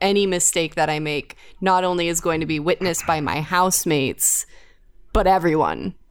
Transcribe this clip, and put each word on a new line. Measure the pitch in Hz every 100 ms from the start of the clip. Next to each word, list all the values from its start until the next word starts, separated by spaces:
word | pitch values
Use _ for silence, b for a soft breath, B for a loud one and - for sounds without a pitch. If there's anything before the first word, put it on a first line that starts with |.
any | 196 202 196
mistake | 180 - - 160
that | - 156
I | 151
make | 151 147 - - b b
not | 185 185
only | 185 175 170
is | 165
going | 175 160
to | 156
be | 156
witnessed | 156 - 185 160 -
by | 160
my | 139 147
housemates, | 151 180 185 185 175 151 135 - - - - b b b b - -
but | 214 185
everyone | 190 165 156 87 65 185 - -